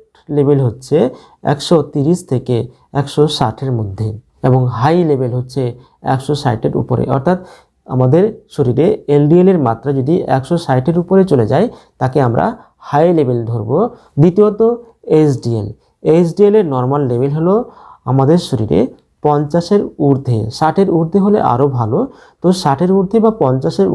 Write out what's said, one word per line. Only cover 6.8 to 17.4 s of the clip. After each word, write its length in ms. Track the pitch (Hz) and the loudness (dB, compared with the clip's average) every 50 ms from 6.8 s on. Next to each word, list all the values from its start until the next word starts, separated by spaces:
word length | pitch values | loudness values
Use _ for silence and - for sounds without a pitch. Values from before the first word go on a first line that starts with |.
উপরে। 220 | 120 - 123 117 - - 135 | -4 -2 -2 -2 -2 -2 -2
অর্থাৎ 220 | 135 135 175 185 185 - - - - _ _ _ _ _ - | -2 0 -2 -2 -2 -4 -14 -20 -20 _ _ _ _ _ -6
আমাদের 360 | 131 131 127 127 147 175 202 220 220 - - _ - | -2 0 2 4 4 4 2 2 -2 -6 -18 _ -4
শরীরে 300 | - 135 127 113 123 156 185 - - - - 143 | -2 -2 0 0 2 2 0 0 -2 -2 0 2
এলডিএল 320 | 143 147 147 170 175 180 196 | 2 4 4 4 4 4 4
এর 80 | 190 165 135 113 | 4 2 2 0
মাত্রা 240 | - - - 143 139 135 | -2 -2 -4 -4 -4 -2
যদি 140 | 123 139 170 190 - - 135 131 | -2 0 -2 -2 -2 -2 -2 -2
একশো 180 | 131 - 175 165 - | -2 -2 -4 -4 -2
ষাটের 300 | - 131 127 127 175 165 175 | 0 -2 0 0 0 0 -2
উপরে 200 | 170 - 190 190 190 190 | 0 2 2 2 2 2
চলে 140 | 151 127 110 101 | 2 0 2 2
যায়, 140 | 127 156 214 254 - - _ _ _ - | 2 0 0 -2 -4 -10 _ _ _ -4
তাকে 160 | 131 127 131 151 131 117 | -4 -2 0 0 0 0
আমরা 180 | 110 - - 220 247 - - _ _ _ - - | 0 0 -2 -2 -4 -6 -14 _ _ _ -10 -4
হাই 180 | - 143 165 180 175 160 | 0 2 2 2 2 2
লেভেল 220 | 139 123 123 120 113 110 | 0 0 -2 -4 -4 -4
ধরব। 200 | 120 113 104 113 131 170 220 240 - - _ _ - 143 | -6 -6 -4 -2 -2 -2 -2 -2 -6 -12 _ _ 0 2
দ্বিতীয়ত 400 | 143 180 175 208 208 214 202 214 226 226 240 233 - - _ _ - - - 156 | 2 2 4 4 2 2 2 0 0 0 0 -2 -8 -18 _ _ -4 0 2 2
এইচডিএল। 500 | 156 147 131 120 - 123 117 107 98 - - _ _ _ _ _ - | 2 2 0 -2 -4 -4 -4 -4 -4 -6 -10 _ _ _ _ _ -2
এইচডিএল 520 | 151 156 170 175 165 160 196 208 202 202 220 | 0 2 2 2 0 2 2 2 4 4 2
এর 60 | 190 151 135 | 2 0 -2
নরমাল 280 | 127 123 127 139 147 143 123 | -2 -2 -2 -2 -2 -2 -2
লেভেল 200 | 123 120 131 143 147 | -2 -2 -2 -2 -2
হলো 160 | 160 | -2